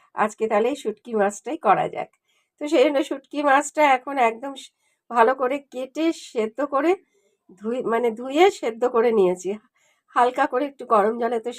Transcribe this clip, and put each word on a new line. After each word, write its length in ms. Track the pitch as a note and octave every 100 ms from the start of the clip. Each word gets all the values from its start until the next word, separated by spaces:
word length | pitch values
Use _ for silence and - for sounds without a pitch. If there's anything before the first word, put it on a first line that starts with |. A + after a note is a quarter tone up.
| _ -
আজকে 280 | G#3+ - A3
তাহলে 160 | G#3+ A#3+
এই 80 | C#4+
শুটকি 280 | A3 G#3+ A#3+ A3
মাছটাই 420 | G3+ G3+ A#3 D#4
করা 280 | A3 E3 D#3
যাক।" 200 | - - _ _ _ _ -
তো 60 | D4
সেই 120 | D#4 D4
জন্য 180 | C#4
শুটকি 360 | D#4 C#4 - D4
মাছটা 400 | D4 C4+ C#4+ D#4 D4 C4
এখন 180 | C#4 C#4
একদম 360 | A3+ A3+ C#4 C4+
স-, 160 | - _ _ _ -
ভালো 220 | A#3+ A#3 C4+
করে 220 | B3+ C#4 -
কেটে 340 | B3+ C4 D4 E4 D#4+ -
সেদ্ধ 280 | B3 A3 - C#4+
করে 260 | C#4 D#4+ F#4+ _ _ _ _ _ F#3
ধুই-, 240 | G#3+ B3 G#3
মানে 180 | A#3 A#3+
ধুয়ে 340 | A3 C4 C#4+ G4 F#4
সেদ্ধ 240 | C4 A3+ B3+ A#3+
করে 140 | A#3+
নিয়েছি, 380 | A3 F3+ F3+ F3+ G#3+ _ _ _ _ _ C4
হালকা 300 | B3 C4+ D4
করে 200 | B3+ C#4+
একটু 180 | - B3
গরম 340 | A3 G#3 A#3
জলে 180 | B3 A#3
তো 100 | A#3+